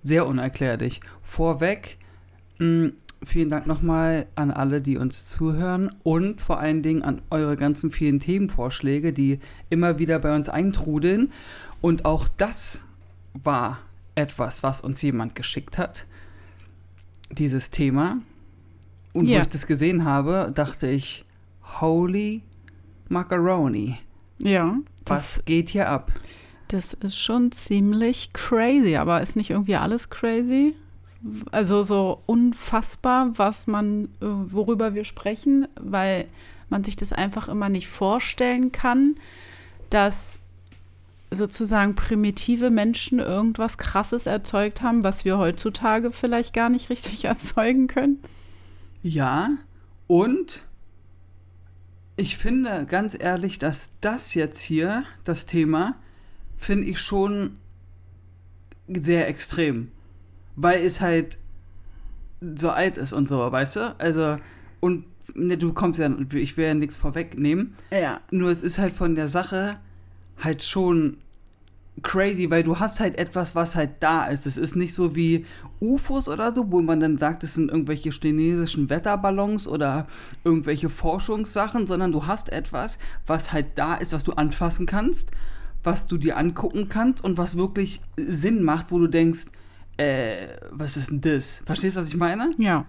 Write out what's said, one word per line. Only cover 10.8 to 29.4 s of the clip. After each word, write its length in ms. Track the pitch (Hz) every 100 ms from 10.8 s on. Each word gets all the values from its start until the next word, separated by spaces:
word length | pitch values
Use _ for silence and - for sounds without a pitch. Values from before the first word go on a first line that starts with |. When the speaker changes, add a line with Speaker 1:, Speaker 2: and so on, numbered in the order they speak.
| - 151 170 202 269 - - - - -
Speaker 1:
Und 260 | 170 165 165
auch 220 | 160 -
das 540 | - 208 - - - - - - - - 135
war 420 | 143 135 117 131 - - - -
etwas, 480 | 143 - 117 -
was 180 | 135 135
uns 180 | - 135
jemand 320 | 147 120 113 -
geschickt 420 | 123 - - -
hat, 300 | 180 - - - - - - - - - - - - - -
dieses 380 | - 147 131 -
Thema. 480 | - 143 135 165 240 - - - - - - - - -
Und 140 | - 175
Speaker 2:
Ja. 100 | 220
Speaker 1:
wo 40 |
ich 60 | 170
das 180 | 147 -
gesehen 380 | 147 156 180 160
habe, 460 | 139 143 185 185 139
dachte 320 | 147 - 131
ich, 340 | 139 139 - - - - - - -
„Holy 600 | 160 165 180 190 208 220 - - - - - - -
Macaroni. 880 | 175 - 180 175 185 143 104 104 120 - - - -
Speaker 2:
Ja, 380 | 202 190 165 233 294 - -
Speaker 1:
Was 300 | 143 143 -
Speaker 2:
das 100 | -
Speaker 1:
geht 240 | 165 165
hier 180 | 202 -
ab?“ 220 | 143 - - - - - - -
Speaker 2:
das 240 | 190 - -
ist 200 | 196 -
schon 340 | - 233 247
ziemlich 840 | - - 202 202 214 233 254 -
crazy, 640 | - - 233 226 285 220 151
aber 260 | 151 170
ist 140 | -
nicht 160 | -